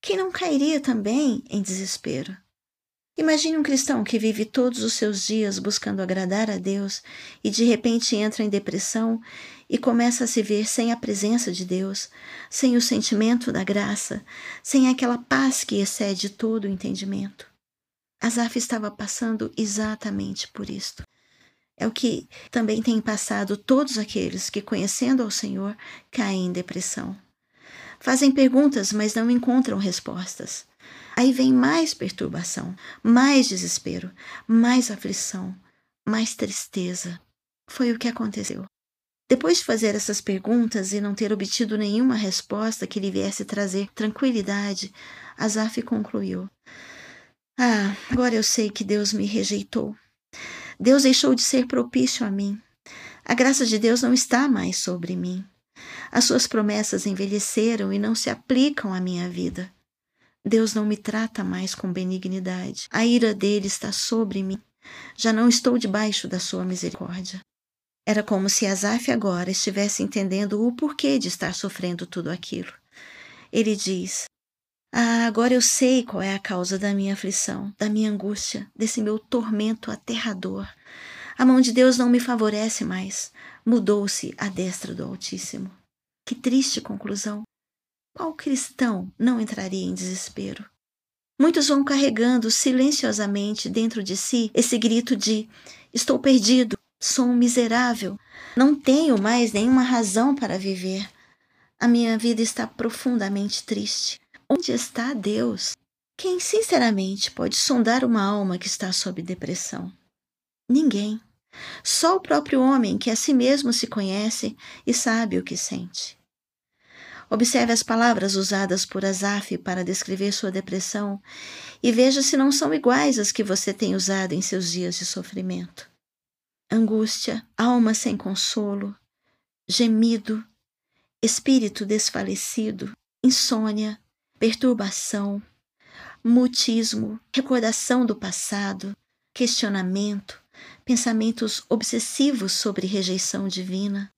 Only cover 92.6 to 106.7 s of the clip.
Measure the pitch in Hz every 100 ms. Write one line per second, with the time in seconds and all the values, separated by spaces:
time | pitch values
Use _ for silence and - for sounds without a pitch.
92.6 | 277 254 269 294 240 208 202 202 202 214
93.6 | - 208 226 226 196 196 - 247 220 -
94.6 | 233 240 226 226 240 240 208 220 214 -
95.6 | - - _ 240 - 262 269 262 202 254
96.6 | 233 208 _ _ - - 247 247 240 247
97.6 | 233 233 247 240 190 202 _ - - -
98.6 | 269 285 - 269 320 226 202 240 233 202
99.6 | 226 262 254 247 214 196 262 277 226 190
100.6 | 196 190 185 190 202 _ _ _ _ _
101.6 | _ _ 240 240 233 226 233 220 226 -
102.6 | 226 - 233 226 269 240 196 202 202 -
103.6 | - 202 208 - - - _ - _ 285
104.6 | 339 240 - - 240 247 196 214 240 196
105.6 | - - _ _ _ - 370 359 - 427
106.6 | 453